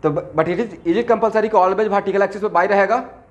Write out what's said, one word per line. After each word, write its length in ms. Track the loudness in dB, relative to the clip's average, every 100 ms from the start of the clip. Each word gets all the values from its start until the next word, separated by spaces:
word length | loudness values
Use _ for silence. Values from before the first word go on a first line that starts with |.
तो 60 | -2
ब-, 220 | -2 -4 -2
but 120 | -2
it 120 | -2
is, 160 | -4 -6
is 140 | -2 -2
it 100 | 2
compulsory 420 | 2 2 0 2
कि 80 | 2
always 320 | 2 2 0
vertical 320 | 0 0 0
axis 200 | 0 -2
पे 80 | -2
बाई 180 | 0 2
रहेगा? 320 | 2 2 0 -4 -18 -20